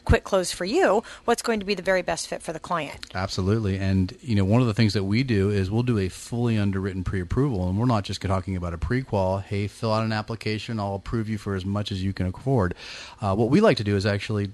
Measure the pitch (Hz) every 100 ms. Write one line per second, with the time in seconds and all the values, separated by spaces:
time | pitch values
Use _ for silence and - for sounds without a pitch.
0 | - 233 - 190 175 - 180 320 294 202
1 | - - - 233 - 220 190 190 180 185
2 | 175 160 - 170 - 156 - 170 139 -
3 | - 92 95 - 92 113 101 95 95 95
4 | 92 - 120 101 95 120 120 101 110 104
5 | 95 110 131 101 98 104 95 113 123 110
6 | 92 - - 117 120 110 101 95 95 92
7 | 87 98 87 123 143 98 90 98 123 110
8 | 95 98 92 95 98 92 85 82 - 127
9 | 131 104 92 98 95 101 101 - 113 110
10 | 110 107 107 113 107 107 - 110 101 98
11 | - 117 110 107 101 95 92 101 104 95
12 | 95 95 92 - 131 131 90 - - -
13 | - - 101 98 117 175 214 135 104 101
14 | 104 101 - 107 101